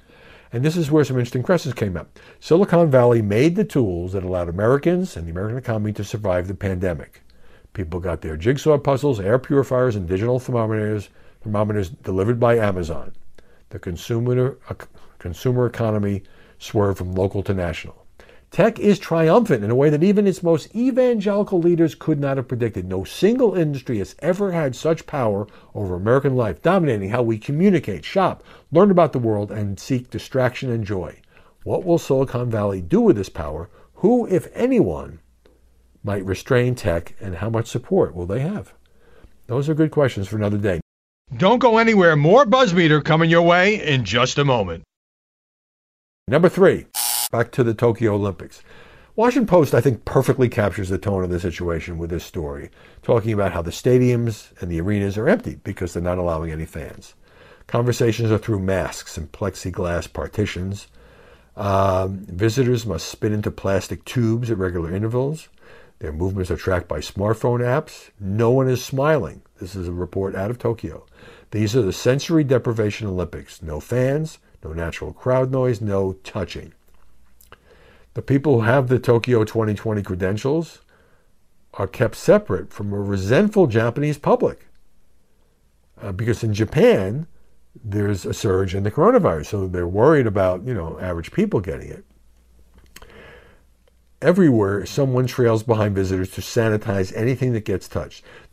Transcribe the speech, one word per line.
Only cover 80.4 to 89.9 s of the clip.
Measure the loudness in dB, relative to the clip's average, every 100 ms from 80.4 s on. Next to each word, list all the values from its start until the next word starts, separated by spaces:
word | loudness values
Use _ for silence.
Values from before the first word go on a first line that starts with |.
| -2 -2 -4 -12 _ _ _ _ _ _ _ _ _ -8
are | -8
kept | -2 -4 0
separate | 4 4 2 -4 -6
from | -10 -6
a | -6
resentful | -4 -2 2 2 4 2 2
Japanese | 2 0 0 -4 -2
public. | 0 2 0 -4 -14 -20 -20 -20 -20 _ _ _ _ _ _ _ _ -14
Uh, | -10
because | -4 -2 -2
in | -2
Japan, | -2 0 4 4 4 0 -4 -8 -16 -20 -20 -20 -16
there's | -6 -2 -2 -2 -6
a |
surge | -4 0 0 0 -2
in |
the | -2
coronavirus, | 2 4 4 2 0 -4
so | -6 -4
they're | -4
worried | -2